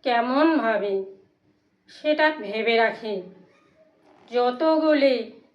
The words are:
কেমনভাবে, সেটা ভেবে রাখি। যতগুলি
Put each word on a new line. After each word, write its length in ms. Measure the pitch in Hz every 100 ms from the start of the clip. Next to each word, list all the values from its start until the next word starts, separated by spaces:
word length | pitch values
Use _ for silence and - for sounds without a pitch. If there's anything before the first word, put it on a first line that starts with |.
কেমনভাবে, 1000 | 269 240 240 269 320 311 226 214 202 196 190 - _ _ _ _ _ _ _
সেটা 420 | - 302 302 311
ভেবে 460 | 311 202 214 220 226
রাখি। 460 | 226 - 220 196 180 - - _ _ _ _ _ _ _ -
যতগুলি 1080 | 240 247 247 320 320 311 294 269 240 226 - _